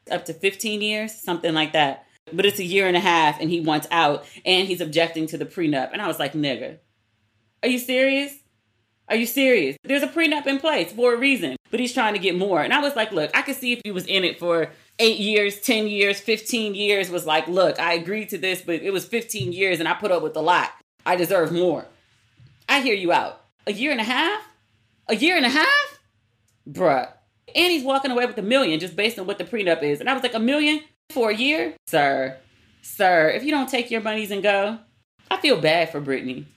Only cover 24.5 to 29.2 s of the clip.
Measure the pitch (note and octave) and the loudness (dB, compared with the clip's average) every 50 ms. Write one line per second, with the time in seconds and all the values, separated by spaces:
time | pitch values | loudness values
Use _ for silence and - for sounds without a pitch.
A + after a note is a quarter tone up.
24.5 | _ _ _ _ _ _ _ _ _ _ _ - A3+ G3 B3 E4+ F#4 E4+ C4 A#3 | _ _ _ _ _ _ _ _ _ _ _ -4 -2 0 2 2 2 4 2 2
25.5 | C4 D4+ D#4+ C5+ C#5+ D5 C#5+ C#5+ - - _ _ _ _ _ _ _ _ _ _ | 2 2 4 4 4 2 2 -2 -8 -16 _ _ _ _ _ _ _ _ _ _
26.5 | _ _ _ D3 C#3+ E3+ F#3 D#3+ C#3 B2+ A#2+ - - _ _ _ _ _ _ - | _ _ _ -16 -4 0 2 4 4 2 0 -4 -10 _ _ _ _ _ _ -4
27.5 | - C#4+ E4+ F4+ F4 D#4 B3 C4+ C4+ C4+ C4+ C4+ B3 A#3+ B3 A#3 G#3 A3 F#3 G3+ | 0 2 2 4 2 0 0 0 0 0 0 0 0 0 0 0 -2 -4 -2 2
28.5 | B3+ C#4 C4 F3 D#3 D#3 F3+ F3+ D#3+ F3+ G#3 A3+ A3 G#3 | 2 2 4 2 0 -2 -4 -6 -4 -2 -2 -2 -2 -2